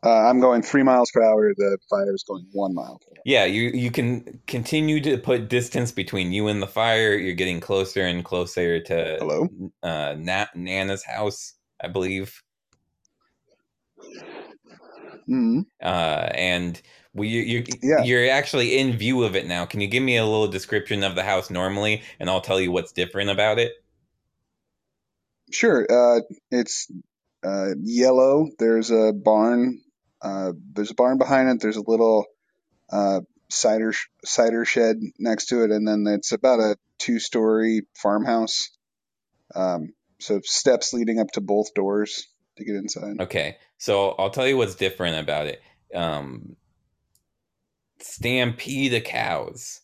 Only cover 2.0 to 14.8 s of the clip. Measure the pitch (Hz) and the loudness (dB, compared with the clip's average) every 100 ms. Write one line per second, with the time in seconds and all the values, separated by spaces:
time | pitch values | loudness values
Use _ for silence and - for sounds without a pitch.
2 | 101 98 - 95 92 101 98 87 60 - | 0 -2 -6 -12 -8 -4 -4 -4 -8 -16
3 | _ - 127 131 92 101 120 120 123 120 | _ -12 2 4 4 2 -2 -2 -2 -2
4 | 120 123 - - - 123 113 156 156 151 | -2 -4 -8 -18 -8 -8 -2 0 2 0
5 | 143 131 - 120 107 123 120 131 120 - | 0 -2 0 0 2 -2 -2 -4 -4 -6
6 | 92 101 90 95 104 104 98 - 113 113 | -6 -4 -2 -2 -2 -2 -4 -2 0 2
7 | 110 101 92 85 92 87 - 98 95 - | 2 2 -2 -4 -4 -4 -2 -2 -2 -2
8 | 92 87 87 90 87 - 87 85 - 82 | -2 -4 -4 -6 -4 -2 -2 -2 -2 -4
9 | 80 78 78 76 - 92 95 _ 87 80 | -4 -6 -4 -2 -2 -6 -16 _ -8 -6
10 | 73 73 85 92 104 87 90 95 95 98 | -6 -8 -6 -4 -4 -8 -8 -4 -4 -6
11 | - 113 107 98 - _ _ _ 87 95 | -8 -6 -6 -6 -16 _ _ _ -8 -4
12 | 92 95 95 - _ _ _ _ _ _ | -4 -6 -10 -16 _ _ _ _ _ _
13 | _ _ _ _ _ _ _ _ _ _ | _ _ _ _ _ _ _ _ _ _
14 | - - - - - - _ - | -20 -20 -18 -18 -20 -20 _ -20